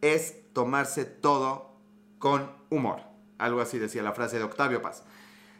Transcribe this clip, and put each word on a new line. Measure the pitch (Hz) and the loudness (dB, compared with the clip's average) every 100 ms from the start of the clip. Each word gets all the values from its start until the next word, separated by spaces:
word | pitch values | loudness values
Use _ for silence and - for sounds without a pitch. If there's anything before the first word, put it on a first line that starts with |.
es | 147 160 160 - - | 4 2 0 -10 -8
tomarse | - 123 139 135 - 131 | -2 0 2 0 -2 -6
todo | - 147 143 131 135 - - _ - - - | 0 2 4 2 -2 -8 -20 _ -20 -20 -2
con | 139 139 139 - - | 2 2 0 -12 -4
humor. | 156 120 - - - - - | 0 0 -2 -8 -20 -20 -4
Algo | 117 120 | 0 0
así | 117 127 | 0 -2
decía | 107 120 | -4 -2
la | 107 | -4
frase | 101 117 117 | -2 -4 -2
de | |
Octavio | 107 - 139 120 | -4 0 0 0
Paz. | 85 - - - - - - - | -4 -10 -18 -20 -20 -20 -20 -20